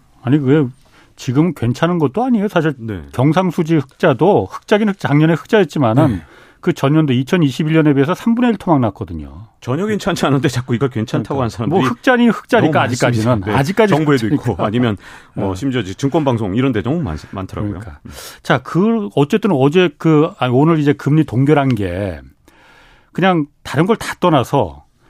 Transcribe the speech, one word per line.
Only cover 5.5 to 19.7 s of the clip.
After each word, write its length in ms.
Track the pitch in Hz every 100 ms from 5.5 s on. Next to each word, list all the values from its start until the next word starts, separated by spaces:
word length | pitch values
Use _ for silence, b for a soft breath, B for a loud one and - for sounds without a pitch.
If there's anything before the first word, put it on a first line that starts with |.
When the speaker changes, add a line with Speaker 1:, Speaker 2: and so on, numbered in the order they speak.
| 214 180 156 120 123 -
Speaker 2:
네. 100 | 92 b b b b
Speaker 1:
그 120 | 180
전년도 400 | - 139 156 147
이천이십일 640 | 123 135 185 139 - 156
년에 200 | 160 151
비해서 200 | 139 139 180
삼분의 360 | 233 233 240
일 60 | 202
토막 220 | 185 143
났거든요. 680 | 110 - 87 80 69 76 113 _
Speaker 2:
전혀 260 | 117 147 214
괜찮지 400 | 208 196 175 160
않은데 220 | 135 143
자꾸 260 | 123 -
이걸 140 | 113 135
괜찮다고 460 | 107 113 120 110 139
Speaker 1:
그러니까. 40 |
Speaker 2:
하는 80 | 113
사람들이 320 | - 117 190
Speaker 1:
뭐 80 | 254
흑자니 400 | 240 269 240 240
흑자니까 420 | - - 233 160
Speaker 2:
너무 120 | 160 131
많습니다. 200 | 127 127
Speaker 1:
아직까지는. 340 | 110 113 110 101
Speaker 2:
네. 80 |
Speaker 1:
아직까지 400 | 120 139 202 214
Speaker 2:
정부에도 340 | 147 151 135 107
Speaker 1:
흑자니까. 240 | 139 120
Speaker 2:
있고 100 | 98
아니면 320 | 110 120 120 98 B B B
뭐 160 | - 98
Speaker 1:
어. 60 | 92
Speaker 2:
심지어 260 | 135 123
이제 120 | 95
증권방송 640 | 98 139 170 135 113 101 110
이런 160 | 135
데 100 | 104
너무 200 | 117 170
많-, 140 | 104 76 -
많더라고요. 420 | 98 98 - 104
Speaker 1:
그러니까. 260 | 82 110 71 B
Speaker 2:
음. 60 | 76 B B
Speaker 1:
자, 160 | - 147
그 500 | - 165 220 226 202 139
어쨌든 340 | 147 214 202
어제 380 | 139 139